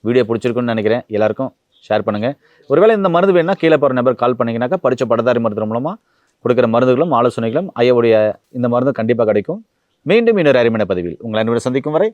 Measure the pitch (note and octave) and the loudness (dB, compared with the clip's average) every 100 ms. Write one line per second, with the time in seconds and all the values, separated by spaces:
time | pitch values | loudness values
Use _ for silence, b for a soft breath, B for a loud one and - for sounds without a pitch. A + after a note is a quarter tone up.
0 | G#2+ B2+ A2 A2+ B2 A#2+ A#2+ A2+ G#2 A#2+ | 0 0 0 -2 -2 -4 -4 -2 -2 -2
1 | - G#2 G#2+ G#2 F#2+ _ _ _ _ G#2+ | -4 -2 -2 -2 -8 _ _ _ _ -2
2 | G#2+ G#2 A#2 C#3+ b b _ C#3 G#3+ G#3+ | -2 -4 -6 -8 b b _ 2 4 2
3 | F#3+ E3+ G3 F3+ E3 G3 D#3+ D#3 C3+ B2+ | 0 2 2 2 0 0 2 2 2 2
4 | B2 A#2+ A#2+ B2 A#2 A#2 B2 F#3 B2+ B2 | 0 0 -2 0 -2 -2 -4 -2 -2 -2
5 | A#2+ A2+ A#2 A#2+ A2+ G#2 G#2+ A2+ D3 G#3+ | 0 0 2 0 -2 -4 -4 -4 -6 -10
6 | _ _ _ _ A#2 B2 A#2 A#2+ B2+ B2+ | _ _ _ _ -2 0 2 2 2 2
7 | E3+ B2 A#2+ A#2 A2+ C3+ F#3+ - B2 B2 | 2 0 0 -2 -4 -4 -6 0 2 4
8 | A#2 A2 G#2+ - _ B2 A#2+ B2 C3 A#2+ | 4 4 2 -2 _ -4 -2 0 0 -2
9 | A2+ A#2+ A2 G#2 G2+ G3 - _ _ _ | -2 0 2 0 -2 -10 -12 _ _ _
10 | C#3+ A3 A#3 G#3 D3+ B2+ A#2 A2 F#2+ F2+ | 0 2 2 2 2 4 2 0 -2 -2
11 | F2 D#2 A#2 G#2+ A2+ A#2 B2+ C3 D3+ D3+ | -4 -10 -6 -2 0 -2 -2 -4 -2 -2
12 | G#3+ | -2